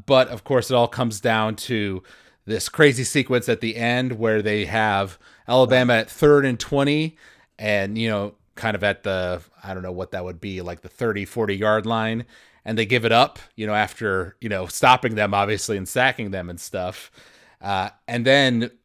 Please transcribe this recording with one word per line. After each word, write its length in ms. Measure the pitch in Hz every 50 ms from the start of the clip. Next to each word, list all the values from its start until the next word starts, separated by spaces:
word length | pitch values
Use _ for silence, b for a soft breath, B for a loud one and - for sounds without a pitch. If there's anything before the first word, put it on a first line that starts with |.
| 104
but, 220 | - 139 131 127 -
of 140 | 123 107 -
course, 260 | - 139 123 110 -
it 40 | 131
all 140 | 120 120 117
comes 320 | - 131 127 117 107 98
down 340 | - 120 110 110 110 110 110
to 460 | - - - 123 107 104 101 95 92 b b b b b b b b _
this 220 | 95 110 104 - -
crazy 360 | - - 156 143 127 123 123
sequence 440 | - - 147 127 - 127 123 117 -
at 120 | 113 -
the 160 | - 113 107
end 420 | 117 117 117 120 127 127 127 120 107
where 240 | 113 113 110 107
they 220 | 101 107 104 107 98
have 540 | 76 110 113 110 107 98 98 101 98 - _ b b b b b
Alabama 480 | - 120 131 131 117 131 127 127 123 120
at 160 | 113 113 -
third 340 | - - 156 147 147 143 135
and 140 | 135 123 113
twenty 580 | - - 147 139 139 143 147 151 160 160 b b b b b b b b _ -
and, 380 | 107 107 104 101 98 98 107
you 120 | 113 113 113
know, 260 | 107 101 101 104 - _ _ _ _
kind 180 | - - 110 104
of 80 | 95
at 220 | 107 101 98 - -
the, 360 | 101 95 92 92 90 90 85 - _ _ _
I 100 | - 98
don't 100 | 95 92
know 100 | 90 92
what 180 | 90 90 92 -
that 140 | - 92 90
would 160 | 92 87 82
be, 220 | - 101 95 92
like, 180 | 87 90 87 -
the 80 | - 90
thirty, 360 | - - 123 113 104 101 98
forty 320 | - - 120 110 101 98
yard 300 | 95 104 107 107 110 101
line. 380 | 113 113 113 110 110 113 117 120 b b b b b b b b
And 120 | 110 113
they 80 | 113 113
give 220 | 98 127 120 110
it 60 | 113
up, 260 | 113 117 135 - - - - _ _
you 100 | - 107
know, 80 | 107 104
after, 640 | 107 104 - - - 113 101 95 95 90 95 - _
you 80 | - 110
know, 160 | 104 92 92
stopping 480 | 87 - - - 127 127 123 - 120 113
them, 180 | 107 104 101
obviously, 460 | 101 101 101 101 107 95 - - 107 98
and 100 | 95 -
sacking 440 | - 127 127 135 - - 113 101
them 180 | 98 95 87 87
and 100 | 87 85
stuff. 500 | - - - 95 90 90 92 - - - b b b b b b b b b b
Uh, 260 | 92 101 98 95 95 104 - _ _
and 200 | - 120 120 117
then, 440 | 131 135 139 135 131 120 117 113 - - _